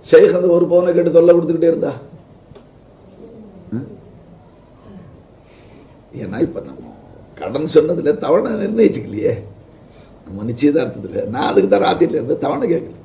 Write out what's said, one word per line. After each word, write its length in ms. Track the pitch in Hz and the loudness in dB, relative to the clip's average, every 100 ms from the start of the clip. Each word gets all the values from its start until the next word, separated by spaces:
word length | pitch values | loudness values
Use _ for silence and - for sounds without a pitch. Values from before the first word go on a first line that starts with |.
| - | 6
ஷேக் 240 | 160 190 | 6 6
அந்த 140 | 180 180 | 4 2
ஒரு 180 | 170 170 | 2 4
பவுனை 260 | 170 180 | 2 2
கேட்டு 180 | 170 170 | 0 4
தொல்லை 240 | 165 170 | 4 6
கொடுத்துக்கிட்டே 380 | 170 160 165 165 | 4 4 0 0
இருந்தா? 200 | 165 143 135 - - - - - - - - - - - - - - 208 95 - | 0 -4 -8 -16 -20 -20 -20 -20 -20 -20 -20 -20 -20 -20 -20 -20 -20 -20 -20 -12
ஆ? 20 | 110 139 - - - - - - _ _ - - 196 175 - - - - - - - - - - - | -10 -10 -18 -20 -20 -20 -20 -20 _ _ -20 -20 -20 -20 -20 -20 -20 -20 -20 -20 -20 -20 -20 -20 -14
ஏன்னா 240 | - 107 | -12 -4
இப்ப 200 | - - | -4 -4
நம்ம 340 | - - - - - - - | -14 -18 -20 -20 -20 -20 -20
கடன் 380 | - 90 127 156 | -14 -8 -6 2
சொன்னதுல 440 | 160 156 175 143 147 | 2 4 0 -2 -2
தவணை 320 | 139 170 247 214 202 | 0 0 0 -4 -4
நிர்ணயிச்சுக்கலையே. 760 | 220 208 - - 101 - - - - - - - - - - - | 2 2 0 -8 -4 -4 -4 -10 -20 -20 -20 -20 -20 -20 -20 -18
நம்ம 260 | 95 110 | -12 -10
நிச்சயதார்த்தத்துல 760 | 120 147 151 127 - 98 - - | -2 0 0 -2 -8 -10 -8 -6
நான் 200 | 123 110 | -4 0
அதுக்கு 320 | 104 95 101 | 0 2 2
தான் 20 | |
ராத்திரில 380 | - - 170 117 | 0 0 0 0
இருந்து 200 | 113 156 | -4 -4
தவணை 340 | 139 - 240 | -4 -4 -2
கேட்கல. 220 | 165 - - | -2 -4 -18